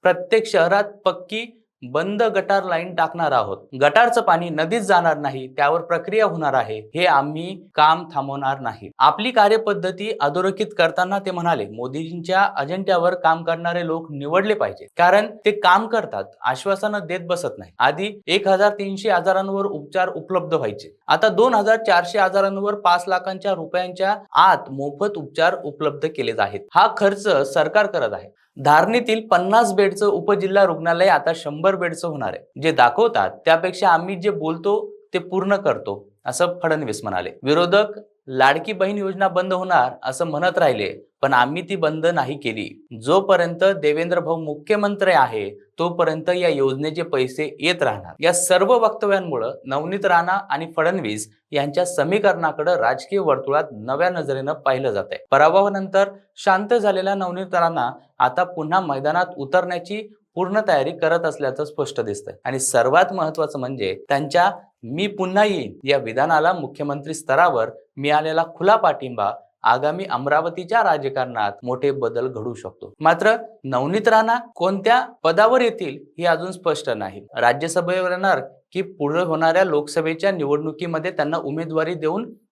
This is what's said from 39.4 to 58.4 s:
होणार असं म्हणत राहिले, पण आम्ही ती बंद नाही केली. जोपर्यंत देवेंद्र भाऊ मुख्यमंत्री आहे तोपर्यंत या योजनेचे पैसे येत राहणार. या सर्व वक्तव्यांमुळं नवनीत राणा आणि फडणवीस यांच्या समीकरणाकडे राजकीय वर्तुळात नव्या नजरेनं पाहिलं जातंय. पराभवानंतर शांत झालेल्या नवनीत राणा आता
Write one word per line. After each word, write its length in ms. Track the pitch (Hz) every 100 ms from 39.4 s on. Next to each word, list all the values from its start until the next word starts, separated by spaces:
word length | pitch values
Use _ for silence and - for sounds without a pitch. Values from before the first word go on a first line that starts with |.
| 185
होणार 380 | 185 185 170 127 -
असं 220 | 123 131 165
म्हणत 320 | 147 180 185
राहिले, 520 | 160 117 98 - - _
पण 120 | 135
आम्ही 280 | 127 123 156
ती 140 | 180 190
बंद 300 | 156 156 165
नाही 320 | 165 131 143
केली. 500 | 120 110 92 - _ 117
जोपर्यंत 600 | 117 180 196 185 170 165
देवेंद्र 560 | 190 190 151 147 170 175
भाऊ 180 | 165 165
मुख्यमंत्री 720 | 156 151 - 214 202 202 190
आहे 380 | 165 127 110 101 - _ -
तोपर्यंत 500 | 170 170 160 156 156
या 200 | 180 175
योजनेचे 520 | 143 135 131 151 156
पैसे 560 | 170 139 127 127 151 147
येत 240 | 151 175
राहणार. 300 | 135 104 87 78
या 140 | 160
सर्व 400 | 175 180 180 196
वक्तव्यांमुळं 840 | 240 220 - 208 196 180 131 113 135 131
नवनीत 400 | 135 165 196 196
राणा 260 | 175 175
आणि 400 | 196 196 143 165 165
फडणवीस 560 | 160 190 120 107 - _ _
यांच्या 340 | 147 143 143 180
समीकरणाकडे 880 | - 143 202 202 175 160 147 156 170
राजकीय 440 | 117 131 - 196
वर्तुळात 440 | 165 131 135 143 156
नव्या 380 | 107 110 139 180
नजरेनं 440 | 175 143 135 135
पाहिलं 380 | 151 135 131 135
जातंय. 260 | 101 92 - -
पराभवानंतर 800 | 139 156 185 202 196 190 196 196 196 _ -
शांत 380 | - 190 208
झालेल्या 420 | 240 208 190 190 196
नवनीत 380 | 185 180 185
राणा 380 | 180 165 160 123 - _ _
आता 240 | 127 131